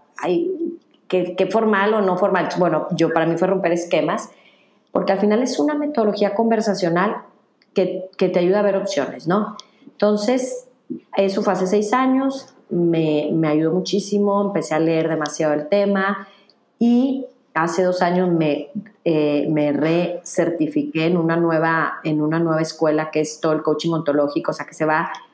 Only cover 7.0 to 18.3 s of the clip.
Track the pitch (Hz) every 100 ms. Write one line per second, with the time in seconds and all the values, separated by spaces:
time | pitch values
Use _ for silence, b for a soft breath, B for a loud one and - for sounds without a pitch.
7 | 202 - - _ _ _ _ - - 185
8 | - - 185 180 175 202 202 190 196 -
9 | 127 127 151 196 208 B B B B -
10 | 208 208 - 254 254 - - _ - -
11 | - - 196 196 208 185 185 208 208 254
12 | 262 262 269 269 - - - 175 170 165
13 | 160 151 151 160 160 151 160 180 190 202
14 | - 202 202 202 202 160 156 156 165 160
15 | 160 160 151 - 156 151 147 202 202 196
16 | 196 202 B B B _ _ _ 233 240
17 | 269 269 - _ _ 160 170 180 185 180
18 | 180 180 185